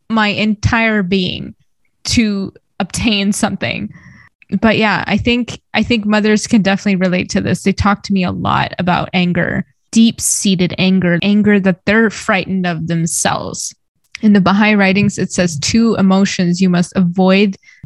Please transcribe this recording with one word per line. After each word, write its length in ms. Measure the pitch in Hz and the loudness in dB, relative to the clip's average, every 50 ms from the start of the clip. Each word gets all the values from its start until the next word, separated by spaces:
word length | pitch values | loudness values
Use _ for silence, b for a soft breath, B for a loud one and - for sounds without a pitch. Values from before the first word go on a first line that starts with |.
| _ - | _ -4
my 200 | 226 220 208 202 | -2 0 0 0
entire 720 | - - 214 214 202 - - - 247 226 226 226 214 208 185 | 0 0 0 0 0 0 0 0 2 2 0 0 0 0 0
being 500 | 175 196 190 180 180 - - - - - _ _ _ _ _ _ _ _ _ - | 0 0 0 0 -2 -4 -8 -10 -14 -16 _ _ _ _ _ _ _ _ _ -8
to 460 | - - 247 220 214 202 196 190 - - - _ _ _ - | -2 0 0 0 0 0 -4 -6 -8 -10 -16 _ _ _ -8
obtain 520 | 196 - - - - 240 208 202 196 202 | -8 -6 -6 -4 -2 -2 0 0 0 -2
something. 580 | 196 - 226 196 196 - - 120 - - - - B B B B B B B B B _ _ - 196 190 | -2 -2 -2 -4 -4 -4 -6 -6 -6 -6 -10 -12 B B B B B B B B B _ _ -6 -4 0
But 160 | - 220 202 | 2 2 2
yeah, 260 | - 220 208 185 - - | 2 0 0 0 -2 -2
I 120 | - 196 | -2 -2
think, 440 | - - 247 240 247 226 - - - _ _ - | -2 0 0 0 -2 -2 -6 -8 -16 _ _ -4
I 80 | 214 214 | -2 0
think 220 | - 240 214 202 | 0 0 -2 0
mothers 400 | 208 214 214 202 214 214 208 - | 0 0 2 2 2 2 0 0
can 160 | - 240 214 175 | 2 2 2 2
definitely 320 | 196 196 - - 208 190 | 2 0 0 0 -2 0
relate 340 | 180 190 180 175 185 - - | 0 0 0 0 -2 -2 -2
to 100 | - 196 | -4 -2
this. 200 | - - 180 - | -2 -2 -2 -2
They 100 | - 196 185 | 0 -2 -2
talk 280 | - - 202 202 - - | 0 0 0 0 -2 -2
to 100 | - 196 | -2 -2
me 100 | 190 180 | -2 -2
a 80 | 185 | -2
lot 420 | 185 175 175 - - - - - - - | -4 -4 -4 -2 -2 -2 -2 -4 -4 -4
about 300 | 175 180 175 - - - - | -2 -2 0 -2 -2 -2 -2
anger, 520 | 185 175 175 170 175 - - - - - _ _ _ _ - | -2 0 0 0 -2 -2 -2 -2 -4 -6 _ _ _ _ -2
deep-seated 840 | - 226 226 233 - - - - - - - 202 190 170 180 165 - - | 2 2 2 2 2 -2 -4 -4 -4 -2 0 0 0 0 0 -2 0 0
anger, 400 | 185 185 190 190 180 175 175 170 | 0 2 2 2 2 0 0 0
anger 380 | - 202 208 208 202 208 208 202 | 0 2 2 2 4 4 2 2
that 260 | 185 190 180 - - | 2 0 -2 -2 -2
they're 240 | 202 208 226 226 202 | 0 2 2 2 0
frightened 560 | - - - - 208 185 - - 190 190 180 | -2 -4 -4 -2 -2 -2 -2 -2 -4 -2 -2
of 220 | 180 170 160 165 | -2 -4 -4 -4
themselves. 880 | 170 170 165 165 170 - - - - - - - - - - - - - _ _ _ _ _ _ _ - - 226 | -4 -2 -2 -2 -2 -4 -2 -2 -2 -2 -2 -6 -8 -10 -10 -12 -12 -14 _ _ _ _ _ _ _ -8 0 2
In 100 | 214 202 | 4 4
the 80 | 202 | 4
Baha'i 320 | 175 175 196 208 214 214 214 | 4 4 4 4 4 2 4
writings, 460 | 202 196 190 190 202 202 202 - - | 2 2 2 2 2 0 0 0 -2
it 120 | 185 - | -6 -4
says 280 | - 196 175 175 160 - | -2 0 0 0 -2 -4
two 340 | - - - 226 233 226 202 | -4 -2 0 2 2 2 2
emotions 640 | - 196 190 190 196 202 - - - 180 175 175 175 | 2 2 2 4 4 2 0 0 -2 0 0 0 2
you 100 | 190 185 | 2 2
must 220 | 175 175 180 - - | 2 2 0 -2 0
avoid 600 | 196 180 170 175 190 185 185 190 196 214 196 190 - b b b b b | 0 0 0 2 2 2 4 4 4 2 0 -2 -6 b b b b b